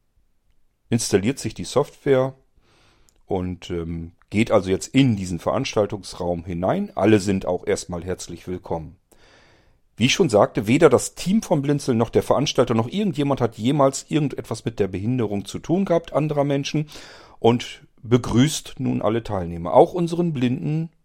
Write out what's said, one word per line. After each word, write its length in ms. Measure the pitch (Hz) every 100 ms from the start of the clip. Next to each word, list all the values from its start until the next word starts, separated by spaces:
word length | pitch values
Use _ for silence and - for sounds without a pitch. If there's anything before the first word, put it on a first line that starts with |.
| _ _ _ _ _ _ _ _ _
Installiert 500 | 117 - 101 101 139
sich 140 | 110
die 100 | -
Software 680 | 87 123 147 - 147 131 131 - _ _ _ _ _ _ _ _ -
und, 440 | 95 90 90 -
ähm, 420 | 87 82 85 82 - _
geht 220 | 101 117
also 180 | 110 92
jetzt 180 | 95 -
in 280 | 135 135 101
diesen 240 | 92 85
Veranstaltungsraum 1040 | - 85 131 - 101 104 - - 87 87
hinein. 480 | 87 85 92 175 104 -
Alle 260 | 101 107
sind 240 | 95 95 -
auch 200 | 90 -
erstmal 380 | 92 - 87
herzlich 440 | 92 90 - 85 -
willkommen. 500 | 90 - 85 80 87 _ _ _ _ _ _ _ _ _ -
Wie 60 | 123
ich 80 |
schon 160 | - 170
sagte, 380 | 104 127 - 104
weder 240 | 139 165
das 240 | 113 - -
Team 260 | 175 214
von 220 | - 160
Blinzeln 340 | 139 147 - 113
noch 140 | 113
der 100 | 107
Veranstalter 540 | - 104 143 - 123 113
noch 120 | 117
irgendjemand 540 | 185 214 143 143 127
hat 160 | 120 -
jemals 480 | 113 147 135 135 -
irgendetwas 540 | 156 143 - - 113
mit 160 | 120 110
der 80 | 98
Behinderung 580 | 92 104 127 104 101 -
zu 120 | -
tun 280 | - 175 196
gehabt, 280 | 170 -
anderer 300 | 143 151 147
Menschen, 440 | 143 143 143 151 151 - - - - -
und 420 | 117 120 - - - _
begrüßt 720 | 110 123 - 110 143 - - -
nun 240 | 127 123
alle 220 | 107 113
Teilnehmer, 500 | 113 101 85 85 85
auch 200 | 123 170
unseren 400 | 180 170 170 175
blinden 580 | 147 123 127 147 156 165 _